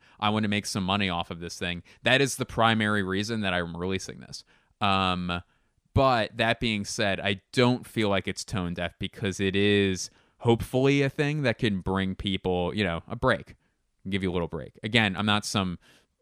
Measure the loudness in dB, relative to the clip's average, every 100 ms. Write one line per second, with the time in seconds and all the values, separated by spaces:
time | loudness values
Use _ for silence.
0 | _ -4 0 0 0 -2 -2 -4 0 0
1 | 0 -2 -6 -8 -10 -8 -6 -6 -12 -4
2 | 2 2 2 -2 -6 2 4 4 2 0
3 | 0 -2 -2 -2 -2 -2 -2 -4 -4 -4
4 | -6 -14 -16 -18 -18 _ _ -4 0 2
5 | 2 0 -2 -6 -8 _ _ _ _ 2
6 | 4 2 0 0 0 2 0 -2 -4 -2
7 | 0 0 -2 -4 _ 2 4 2 -4 -2
8 | 0 0 -2 -8 -4 -4 -2 -4 -6 -6
9 | -10 -4 -4 0 0 4 4 4 4 0
10 | -6 _ _ -2 2 2 2 2 4 4
11 | 2 0 -2 0 0 0 0 0 0 0
12 | 0 -2 -4 -2 0 0 0 0 -2 -2
13 | -6 -4 -2 -2 -6 -20 _ _ _ _
14 | -6 -2 0 -2 -4 -6 -12 -10 0 2
15 | 2 0 0 0 0 -2 -2 -6 _ _
16 | _ _